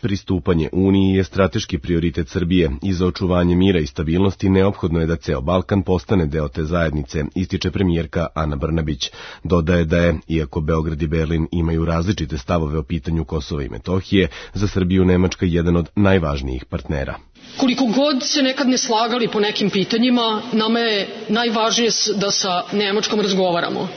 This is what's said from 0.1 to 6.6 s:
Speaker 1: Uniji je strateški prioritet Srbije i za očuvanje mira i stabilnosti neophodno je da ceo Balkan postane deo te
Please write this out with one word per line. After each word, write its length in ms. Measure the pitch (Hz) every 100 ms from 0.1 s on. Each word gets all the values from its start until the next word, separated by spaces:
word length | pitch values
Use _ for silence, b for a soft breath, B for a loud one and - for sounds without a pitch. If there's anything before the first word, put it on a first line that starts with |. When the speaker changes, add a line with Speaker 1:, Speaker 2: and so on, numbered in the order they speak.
| 98 - 92 - 85 76
Speaker 1:
Uniji 440 | - 95 98 95 95
je 80 |
strateški 540 | 92 95 92 - - 85
prioritet 520 | 73 85 85 78 78
Srbije 400 | 95 87 90 80 65
i 120 | 98
za 120 | 87 90
očuvanje 500 | 85 92 90 87 87
mira 240 | 95 90
i 80 | 78
stabilnosti 640 | - 76 85 98 92 101
neophodno 500 | 95 95 101 92 82
je 60 | 80
da 100 | 82
ceo 260 | - 71
Balkan 420 | 69 92 90 101
postane 420 | 90 90 - 104 78
deo 220 | 78 73
te 160 | -